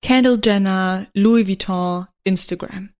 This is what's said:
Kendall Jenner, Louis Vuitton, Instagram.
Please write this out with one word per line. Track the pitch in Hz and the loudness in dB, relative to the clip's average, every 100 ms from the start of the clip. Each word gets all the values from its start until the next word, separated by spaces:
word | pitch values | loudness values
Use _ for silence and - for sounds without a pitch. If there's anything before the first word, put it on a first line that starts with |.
Kendall | - 254 254 240 | 2 2 4 4
Jenner, | 220 202 196 190 185 185 190 | 2 0 0 0 -2 -4 -6
Louis | 196 208 233 196 | 0 4 4 2
Vuitton, | 190 - 180 180 180 185 _ | -4 -4 -4 -2 -4 -8 _
Instagram. | - 185 - 180 - 196 196 | -2 -2 -2 -6 -10 -14 -16